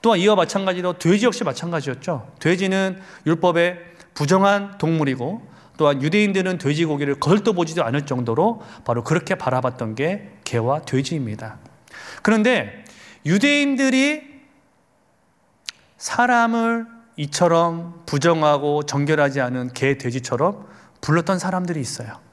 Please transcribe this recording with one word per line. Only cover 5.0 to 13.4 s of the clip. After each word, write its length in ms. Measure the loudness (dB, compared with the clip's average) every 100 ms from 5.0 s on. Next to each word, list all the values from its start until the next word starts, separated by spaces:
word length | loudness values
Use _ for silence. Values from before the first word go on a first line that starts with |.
| 0 -2 -6 -8 -14 -20 -20 2
또한 240 | 2 2
유대인들은 560 | 2 2 2 0 -2 -2
돼지고기를 640 | -2 0 0 0 -2 -2
거들떠보지도 640 | 2 2 2 0 -2 0
않을 220 | -2 -2 -2
정도로 580 | -4 -2 2 2 0 -12 -12 -4
바로 180 | -4
그렇게 320 | 0 -2 -2 -4
바라봤던 580 | -2 0 -2 -4 -8 -4
게 360 | -4 -4 -10 -16 -6
개와 360 | -2 0 -2
돼지입니다. 760 | -2 -2 -2 -4 -6 -8 -12 -16 -20 _ _ -20 -18 -4
그런데 600 | 2 4 4 2 -2 -12 -20 -20 -20 -10 0
유대인들이 1080 | 2